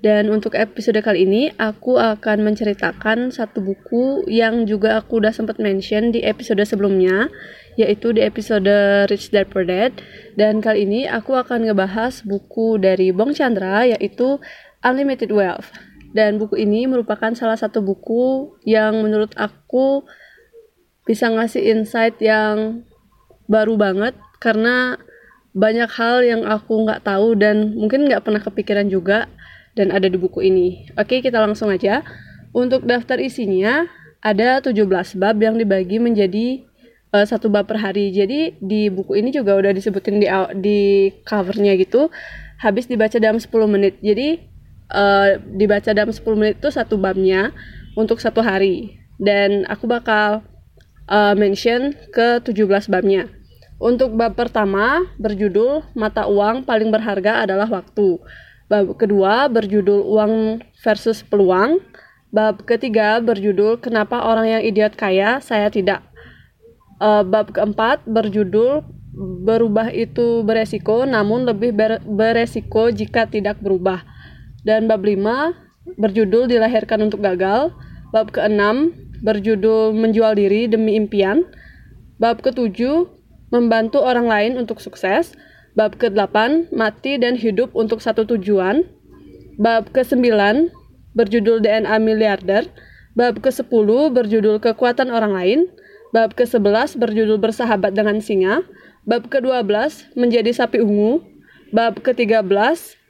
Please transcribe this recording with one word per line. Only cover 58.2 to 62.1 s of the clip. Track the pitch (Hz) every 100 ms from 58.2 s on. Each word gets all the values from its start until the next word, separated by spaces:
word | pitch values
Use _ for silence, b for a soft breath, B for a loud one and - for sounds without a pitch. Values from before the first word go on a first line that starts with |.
| B B B B _
Bab | 208 190 -
kedua, | 214 202 190 220 285
berjudul | 226 208 208 190 202
Uang | - 214 214 226 220 226 - _
versus | 233 208 226 220
Peluang. | - 208 185 185 226 339 - B B